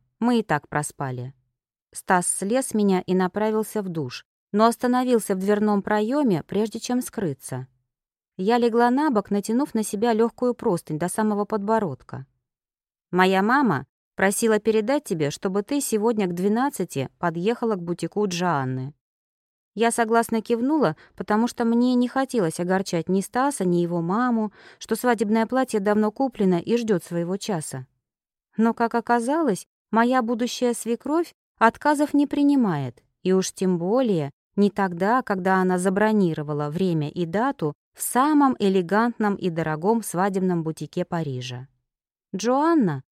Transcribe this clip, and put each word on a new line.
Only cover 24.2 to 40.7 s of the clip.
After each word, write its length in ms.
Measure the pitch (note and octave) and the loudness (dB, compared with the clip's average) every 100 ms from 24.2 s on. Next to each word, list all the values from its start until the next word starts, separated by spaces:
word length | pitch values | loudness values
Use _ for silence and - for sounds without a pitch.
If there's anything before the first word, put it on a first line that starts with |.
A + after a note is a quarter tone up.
| B3+ A3+ G#3+ - - - | 2 0 -2 -8 -20 -14
что 180 | - A3+ | -6 -2
свадебное 500 | B3 A3 G#3 A3+ A3+ | 0 0 2 0 2
платье 340 | B3+ C4 G#3+ | 0 0 0
давно 300 | G3+ G#3 G#3+ | 2 2 0
куплено 480 | - C4+ - F#3+ F3 | 0 -4 0 2 2
и 180 | - A#3 | 0 -2
ждет 260 | A3 F3+ | 0 -2
своего 340 | - E3+ E3+ G3 | -2 -4 -4 -4
часа. 500 | - F3 - C3 C3 _ _ _ _ _ _ - | -4 -6 -6 -10 -14 _ _ _ _ _ _ 0
Но, 180 | A3+ | 0
как 200 | A3+ A#3 | 0 -2
оказалось, 720 | A#3 A#3 A#3+ A#3 D#4 D4+ F3+ - _ _ | -2 0 0 0 0 0 -2 -6 _ _
моя 300 | A3 A#3+ B3+ | 2 4 2
будущая 540 | A#3 A#3+ A#3+ - B3 | 0 -2 -4 -2 -2
свекровь 580 | A#3 A3 A#3 C4 D#4+ E4 - _ - | -2 -4 -4 -2 -2 -2 -8 _ 0
отказов 560 | A3+ - D4 D4 D4 | 2 2 0 2 2
не 120 | C#4+ C#4+ | 2 2
принимает, 760 | C#4+ C#4+ C#4 A3 D3+ C3 - _ _ | 2 2 4 2 0 -4 -10 _ _
и 100 | F#3 | 0
уж 200 | F#3 F3+ | 2 0
тем 260 | - F#3 F3 | -2 0 0
более 520 | F3 A#3+ B3 F3+ C#3+ - _ - | 0 0 2 0 -2 -10 _ 0
не 140 | G3+ | 2
тогда, 520 | G3+ F#3+ E3+ G3 B3 | 2 -2 0 0 0
когда 340 | B3 G3 F#3 F#3 | 0 -2 2 2
она 220 | F#3 F3+ | 4 2
забронировала 920 | F#3+ F#3+ G#3+ G#3+ F3+ D#3 D3 D3 D3 | 0 2 2 4 2 0 -4 -4 -4
время 400 | D#3+ F#3 D#3+ D3 | -2 0 0 -2
и 160 | - E3+ | -4 -4
дату 480 | F#3+ C4 C#4 D3+ - _ | -2 -2 -2 -4 -6 _
в 80 | - | -12
самом 540 | - A#3+ C#4+ D4+ C4+ B3 | -4 0 4 4 4 2
элегантном 760 | G3+ F#3+ E3 G3+ A#3+ - G#3+ | 2 2 2 0 0 0 -2
и 160 | G3+ F3+ | -2 -2
дорогом 520 | E3 D#3+ D#3 F#3 A3+ | -2 -4 -2 0 0
свадебном 600 | G#3 E3 G3+ F#3+ F#3 E3+ | -2 -2 0 0 0 0
бутике 420 | D#3+ | -2